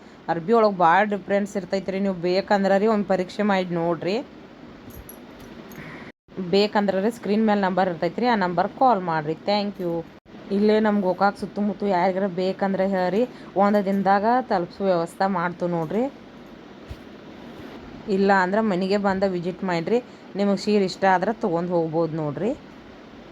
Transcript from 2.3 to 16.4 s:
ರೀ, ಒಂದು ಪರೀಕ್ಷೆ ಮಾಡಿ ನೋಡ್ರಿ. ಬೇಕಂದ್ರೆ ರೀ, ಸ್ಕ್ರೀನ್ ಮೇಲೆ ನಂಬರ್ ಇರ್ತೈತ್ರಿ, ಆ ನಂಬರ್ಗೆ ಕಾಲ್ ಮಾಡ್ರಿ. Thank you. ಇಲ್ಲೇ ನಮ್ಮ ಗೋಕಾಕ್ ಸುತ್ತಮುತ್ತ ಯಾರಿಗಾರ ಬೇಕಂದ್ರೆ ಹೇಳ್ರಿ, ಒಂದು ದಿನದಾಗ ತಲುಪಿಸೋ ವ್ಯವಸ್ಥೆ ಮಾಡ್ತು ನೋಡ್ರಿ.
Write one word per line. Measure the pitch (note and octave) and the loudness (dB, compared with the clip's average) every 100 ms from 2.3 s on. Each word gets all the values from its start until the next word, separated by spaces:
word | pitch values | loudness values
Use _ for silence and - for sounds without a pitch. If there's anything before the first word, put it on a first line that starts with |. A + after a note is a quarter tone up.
| F#3+ F#3+ G3+ F#3+ G3 | 0 2 2 4 4
ರೀ, | A3 | 2
ಒಂದು | G#3 | 2
ಪರೀಕ್ಷೆ | G3 F#3 F#3 - | 0 -2 -2 -2
ಮಾಡಿ | G#3 F#3+ F3+ | 0 0 0
ನೋಡ್ರಿ. | E3+ E3+ E3 E3+ A3+ D4 - - - - - - - - - - - - - - - - - - - _ - F3+ | -2 -2 -2 -2 -4 -6 -16 -20 -20 -20 -20 -20 -18 -20 -20 -20 -20 -18 -18 -18 -16 -16 -16 -18 -20 _ -10 0
ಬೇಕಂದ್ರೆ | G3 G#3 A3 G3+ F#3+ | 2 2 2 0 0
ರೀ, | G#3+ | -2
ಸ್ಕ್ರೀನ್ | A#3+ F#3+ G#3 A3 | -2 -2 2 2
ಮೇಲೆ | G3+ | 2
ನಂಬರ್ | F#3 F#3 F#3 | 2 2 0
ಇರ್ತೈತ್ರಿ, | D#3+ F3 - B3 | -2 -4 0 0
ಆ | |
ನಂಬರ್ಗೆ | A3 F3+ F3 G3 - | 2 0 0 -2 2
ಕಾಲ್ | C4 G3+ | 4 4
ಮಾಡ್ರಿ. | F3+ D#3+ D3+ | 0 -2 -2
Thank | D#3+ - G#3 G3+ G3 | -4 -2 -2 -2 -4
you. | F3 E3+ - - - - - | -4 -4 -6 -16 -20 -16 -4
ಇಲ್ಲೇ | G3+ G#3+ G#3+ | 2 4 4
ನಮ್ಮ | A3 G#3 | 4 2
ಗೋಕಾಕ್ | F#3 F3+ G3+ G3+ | 0 2 0 0
ಸುತ್ತಮುತ್ತ | G3 G3+ G#3 F3+ | -6 -4 -4 -2
ಯಾರಿಗಾರ | G3+ F3 F#3+ F#3 G3 | 0 2 2 0 -2
ಬೇಕಂದ್ರೆ | E3+ F#3 F#3 G3 F#3+ F#3+ | -2 -2 0 -2 0 0
ಹೇಳ್ರಿ, | F#3 F3+ G3+ B3 - - F#3 | 0 0 0 -2 -6 -4 2
ಒಂದು | G3+ G#3 | 4 4
ದಿನದಾಗ | F#3+ G3 F#3+ G3+ A3 B3+ | 2 0 2 2 4 2
ತಲುಪಿಸೋ | B3+ F#3+ F3 - | 0 -2 -2 -2
ವ್ಯವಸ್ಥೆ | G3 E3+ E3+ - G3 | 0 0 -2 -2 -2
ಮಾಡ್ತು | F3+ F3 E3+ F3 | 0 -2 -2 -2
ನೋಡ್ರಿ. | E3+ D#3 G3+ C4+ - - - | -2 -2 -2 -2 -6 -20 -20